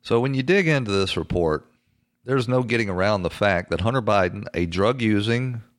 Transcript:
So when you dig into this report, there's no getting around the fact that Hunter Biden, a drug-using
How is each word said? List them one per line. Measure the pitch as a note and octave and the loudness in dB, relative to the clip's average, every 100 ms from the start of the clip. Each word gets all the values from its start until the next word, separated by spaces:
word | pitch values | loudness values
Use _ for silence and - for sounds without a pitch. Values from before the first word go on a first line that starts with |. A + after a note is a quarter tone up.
So | - A#2 | 0 0
when | C3 | 0
you | C3+ | -2
dig | C3 G3 E3+ | 0 2 2
into | D3 A2+ | 0 2
this | G2 F#2+ - | 0 0 -2
report, | D#2+ F2+ E2 D#2 - _ _ _ _ _ A#2+ | -2 0 0 0 -6 _ _ _ _ _ -2
there's | C3+ A#2 | -2 0
no | B2+ | 0
getting | A#2+ A#2 G#2+ | 0 0 0
around | F2+ G2 G#2 | 0 0 0
the | F2 | -2
fact | - G2+ F2+ F2 | 0 2 2 0
that | E2 | -2
Hunter | G2+ C3 | 0 0
Biden, | A2 G2+ F2+ G2+ G2+ | 2 2 2 -2 -8
a | - F2 | -4 -2
drug-using | E2+ G#2 C3 A2+ G#2 G#2+ A#2+ B2+ A#2+ - | 0 0 2 2 2 0 -2 -2 -8 -12